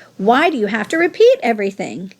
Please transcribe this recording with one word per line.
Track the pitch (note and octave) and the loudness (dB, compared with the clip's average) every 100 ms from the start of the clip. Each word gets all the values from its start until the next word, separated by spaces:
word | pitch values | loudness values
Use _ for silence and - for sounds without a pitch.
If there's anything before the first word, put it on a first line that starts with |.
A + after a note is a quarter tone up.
| - _ | -20 _
Why | G3 B3 E4 | 0 2 2
do | D4+ | 0
you | G#3 | -4
have | G#3+ G#3 | -4 -4
to | E4 | -2
repeat | E4+ - A#4 C5 | -2 4 4 4
everything? | A#3+ A3 G3 G3 E3+ A#2 F#3+ | 0 -2 -4 -6 -12 -12 -16